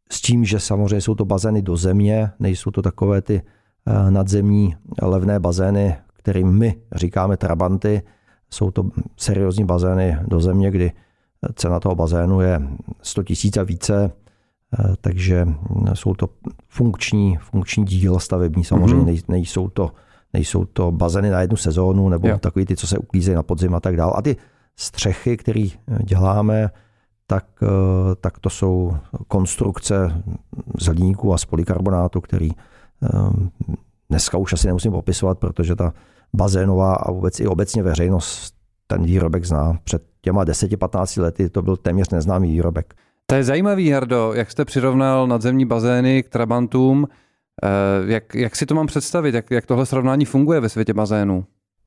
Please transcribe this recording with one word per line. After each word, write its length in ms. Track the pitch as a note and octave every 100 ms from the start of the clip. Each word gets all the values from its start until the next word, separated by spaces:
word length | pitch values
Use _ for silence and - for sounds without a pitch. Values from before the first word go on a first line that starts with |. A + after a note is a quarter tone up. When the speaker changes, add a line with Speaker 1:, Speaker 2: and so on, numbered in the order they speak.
| -
Speaker 1:
S 100 | -
tím, 240 | - A#2+ A2
že 140 | G#2
samozřejmě 420 | - G2+ G#2 G#2
jsou 140 | G2 G#2+
to 100 | G2
bazény 360 | G2 A2 G#2+
do 160 | F#2+ E2+
země, 540 | F#2 G2 G#2 A2 G#2+ -
nejsou 320 | G2 F2+ -
to 100 | G2+
takové 400 | F#2+ - G2+ G2+
ty, 200 | - G#2 - _ _ _ -
eh, 240 | G#2 F#2+
nadzemní 640 | G2 F#2+ G2+ G2+ G#2 G2+ D#2+ - -
levné 380 | F#2+ F#2+ F#2 G#2
bazény, 560 | F2+ F2 F#2+ G2+ G2+ D#2 -
kterým 440 | _ - F#2 F#2 G2
my 180 | A2+ - - -
říkáme 420 | F2 G2 F#2+ F#2+
trabanty. 640 | F#2 E2 F2+ F#2+ G#2 G#2 - _ _ _ _
Jsou 200 | - G2
to 140 | F#2+ F#2+ - - -
seriózní 480 | - F#2+ G2 F#2 G2+
bazény 520 | F2+ F2+ F#2 F#2 D#2 F#2+
do 120 | E2+
země, 320 | F2 F#2+ G2
kdy 200 | F#2+ F2+ - _ _ _ _ - -
cena 240 | E2+ F2
toho 160 | F#2+ F2
bazénu 460 | E2 E2+ F2 F#2+
je 200 | F#2 E2+ C#2 C#2 - -
sto 220 | - -
tisíc 340 | F#2 E2+ G#2 G#2
a 60 |
více, 480 | F#2+ F2 - G2+ G2+ - _ _ _ _ _ -
eh, 140 | G2 F#2+
takže, 440 | - F2+ F#2 F2+ F2
mm, 100 | D2+ G2+ F#2 G2+
jsou 200 | G2 -
to 160 | F#2+ - - - - _
funkční, 720 | - A#2+ G2 - G#2 G2+ E2+
funkční 440 | - G2 - - G2+
díla 340 | F#2 F#2+ F2+
stavební, 440 | - F#2 F2 E2+
samozřejmě 320 | E2+ F2+ F#2 -
Speaker 2:
Mhm. 100 | E2+
Speaker 1:
nej-, 160 | E2+ -
nejsou 400 | F2+ E2+ - F#2
to, 220 | - E2+ - _ _ _
nejsou 320 | - - F#2 F2+
to 260 | - F2
bazény 380 | E2+ E2+ F2+ G#2
na 120 | F#2
jednu 160 | F2+ A2
sezónu 520 | - D#2+ F#2 F#2+ F#2+
nebo 180 | F2 F#2
Speaker 2:
Jo. 100 | G#2
Speaker 1:
takový 260 | - F#2+ F#2
ty, 100 | F2+
co 120 | -
se 100 | G2
uklízejí 380 | - F#2+ F2+ F2
na 80 |
podzim 320 | D#2 E2+ F2+ F2
a 40 |
tak 160 | F#2+ E2+
dál. 180 | E2 -
A 60 |
ty 140 | D3 B2+ - _ _ -
střechy, 600 | - - G#2+ F#2 - A#2
který, 340 | - A2 G#2 - -
eh, 160 | A#2
děláme, 640 | G2+ F#2+ F#2+ G#2 G#2+ G#2+ G#2+ - _ _ _ _ -
tak, 180 | G2 - _
eh, 40 | G#2+ G2 F#2+ F#2 F#2+ F#2
tak 180 | F#2 -
to 100 | F#2+
jsou 440 | - F#2+ F#2 F2+ D#2+ - - -
konstrukce 920 | G2 F#2 - G2+ F#2 - G2 F#2 E2 - - - - - -
z 60 | E2
hliníku 480 | E2 F#2 G2 G#2+
a 40 | E2+
z 80 | -
polykarbonátu, 760 | E2 E2+ F2 F#2+ F#2 F2 F#2
který, 280 | - F#2+ D#2+
eh, 560 | D#2+ - _ - _ - G2+ - F#2+ F2+ - - D2 _ _ -
dneska 280 | D#2+ - F2
už 160 | F#2+
asi 140 | E2+ G2+
nemusím 240 | F2+ A2+
popisovat, 480 | F2+ - F2+ F#2+ F#2
protože 360 | F2+ E2 E2+ E2+
ta 180 | F2 - - _ _
bazénová 600 | G2 G2 F#2+ F#2+ F#2+ F#2+ F#2
a 160 | -
vůbec 280 | F#2 F#2 -
i 80 | A2
obecně 360 | F2 G2+ A2+
veřejnost 720 | F2+ D2+ F2 F#2 - - - - _ _ -
ten 160 | -
výrobek 420 | E2+ F#2 E2 F2 F2
zná. 320 | D#2 D#2 E2+
Před 200 | - E2 - _
těma 220 | - F#2+
deseti, 340 | F2 D#2+ G2 G2+
patnácti 440 | F#2 G2 F#2 -
lety 280 | E2+ - F#2
to 120 | G2+
byl 160 | F2+ F#2
téměř 320 | - F2+ F#2+
neznámý 420 | F2 D#2 F#2 F2+
výrobek. 420 | D#2+ E2+ E2+ - _ _ _ -
Speaker 2:
To 100 | C3+
je 80 |
zajímavý, 420 | B2+ C#3+ G3+ G3 E3+
Jardo, 480 | C#3 B2+ A#2+ A2+ A2+
jak 160 | A2
jste 140 | - C#3+
přirovnal 640 | C3+ C3 C3 C3+ C3 B2+
nadzemní 380 | A#2+ A#2 C3 B2+
bazény 580 | A#2 A#2 B2 B2+ C3+
k 60 | B2+
trabantům. 800 | A#2+ A#2 A#2+ A#2+ B2+ C3 C3+ D3 - _ _ _ -
Eh, 480 | - G2 G2 G2 F#2+
jak, 240 | A2 - A2+
jak 200 | A#2+ -
si 100 | C#3+
to 100 | D#3
mám 120 | D#3
představit? 480 | D3+ - F3 D3+ A#2
Jak, 160 | -
jak 140 | A#2+ -
tohle 200 | A#2+ C3
srovnání 400 | C3 B2+ C#3 C#3+
funguje 340 | C3+ D3 E3
ve 100 | A2+
světě 240 | A2 A2
bazénů? 520 | G#2+ G#2+ G#2+ G2+ F#2+ F#2+ _ _ _